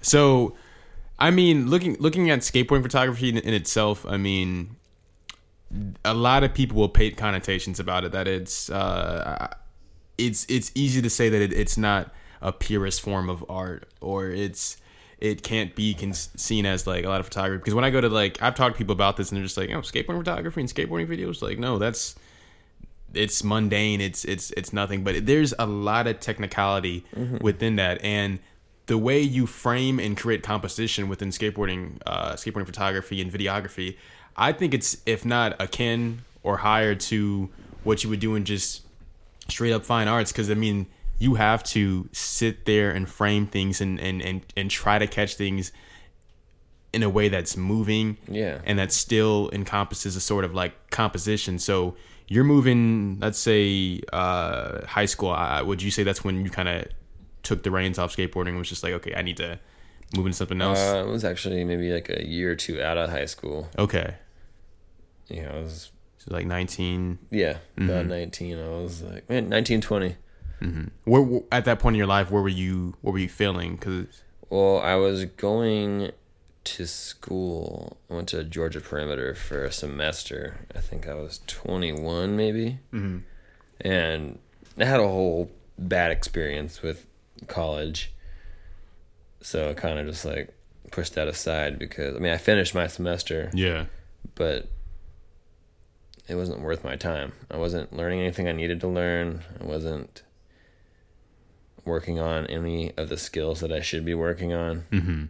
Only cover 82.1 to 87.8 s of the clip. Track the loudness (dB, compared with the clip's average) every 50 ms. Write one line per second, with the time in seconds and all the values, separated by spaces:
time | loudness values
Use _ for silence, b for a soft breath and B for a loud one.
82.1 | -2 -2 -2 0 0 0 0 0 0 0 -2 -4 -6 -8 -12 _ -6 -4 -4 -4
83.1 | -4 -6 b b b b b b b b b b _ _ -2 0 2 2 2 0
84.1 | -2 -2 -4 -8 -10 -14 _ _ _ _ -20 -18 -2 0 2 4 4 4 4 2
85.1 | 2 2 0 0 0 0 -2 -4 -8 -20 -20 -20 -12 -8 -4 0 2 2 2 2
86.1 | 2 0 -2 -2 -2 -2 -2 -2 -4 -6 -8 -8 -10 -8 -8 -8 -8 -8 -12 -20
87.1 | _ _ _ _ _ -20 -16 -10 -6 -4 -4 -2 -4 -4